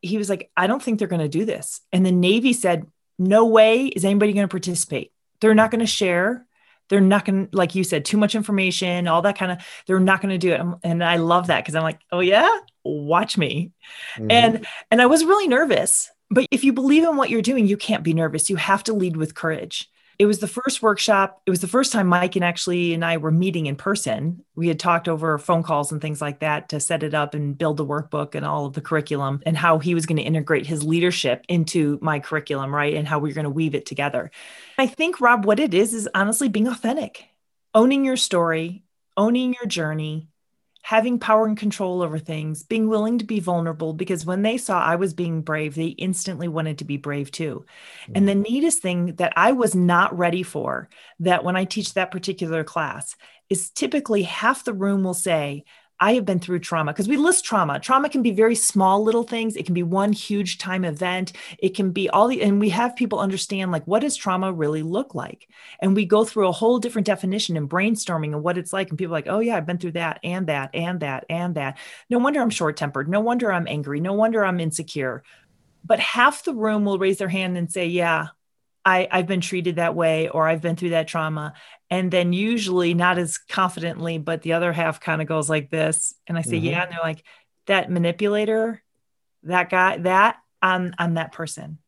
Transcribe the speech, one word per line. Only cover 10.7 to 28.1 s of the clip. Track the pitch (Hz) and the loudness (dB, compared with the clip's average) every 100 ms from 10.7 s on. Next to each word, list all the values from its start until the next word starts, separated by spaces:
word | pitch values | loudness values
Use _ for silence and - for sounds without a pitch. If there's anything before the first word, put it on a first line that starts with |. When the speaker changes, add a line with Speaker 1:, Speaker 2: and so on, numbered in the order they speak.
| 175 | -4
Speaker 1:
and | 175 170 | -2 0
I | 170 170 | 2 2
love | 165 175 175 | 4 4 4
that | 151 | 0
'cause | - | 0
I'm | 160 | -2
like, | 160 160 _ | -2 -6 _
"Oh | 175 | 0
yeah, | 180 202 349 427 - _ | 4 6 6 2 -4 _
watch | - 151 147 170 214 - | -8 -6 0 0 2 -2
me." | 147 135 175 _ - - - | -2 -2 -6 _ -20 -18 -16
Speaker 2:
Mm-hmm. | - 156 | -8 4
Speaker 1:
And, | 233 233 226 - - - | 6 6 2 -6 -16 0
and | 226 | 6
I | 247 | 6
was | 311 | 6
really | 320 403 381 | 6 4 4
nervous. | 247 311 208 - - - _ _ | 2 4 2 2 0 -2 _ _
But | 220 262 | 2 2
if | 254 | 2
you | 269 | 2
believe | 247 269 294 | 2 4 6
in | 330 294 | 6 2
what | 262 | 0
you're | 226 | 0
doing, | 226 262 202 | 0 2 2
you | 202 | 2
can't | - 220 | 0 -2
be | 156 | 2
nervous. | 160 160 151 - | 2 0 -2 -2
You | 185 | -2
have | 151 196 | 0 0
to | - | 0
lead | 214 185 160 | 0 0 -2
with | 156 | -4
courage. | - 165 156 165 - - _ _ _ | -4 -6 -6 -8 -10 -12 _ _ _
It | 208 | 2
was | 214 | 4
the | - | -2
first | - 262 - | -4 -4 2
workshop. | 226 202 - 202 190 - - | 2 2 4 4 2 -2 -2
It | |
was | 180 | -2
the | 180 | 2
first | 240 269 | 0 2
time | 226 185 | 2 4
Mike | 180 185 | 4 2
and | 190 | 2
actually | 175 175 - 175 175 | 0 0 -2 0 0
and | 165 | 0
I | 165 165 | 0 0
were | 156 | 2
meeting | 160 185 170 151 | 2 2 0 -4
in | 139 | -4
person. | - 202 - 110 151 175 - - | -2 -2 -2 -4 -4 -6 -12 -4
We | 170 | -2
had | 160 | 0
talked | 190 170 170 | 2 0 0
over | 160 160 151 | -2 0 -2
phone | - 170 | 0 -2
calls | 170 151 143 | 0 -2 -2
and | 151 | -6
things | 156 151 | -6 -6
like | 147 143 | -8 -4
that | 151 147 - | -4 -4 -4
to | 151 | -6
set | - 165 | -2 -2
it | 151 | -2
up | 151 143 | -2 -2
and | 151 143 139 | -4 -4 -2
build | 165 151 | -2 -2
the | 143 | -4
workbook | 147 147 | -4 -4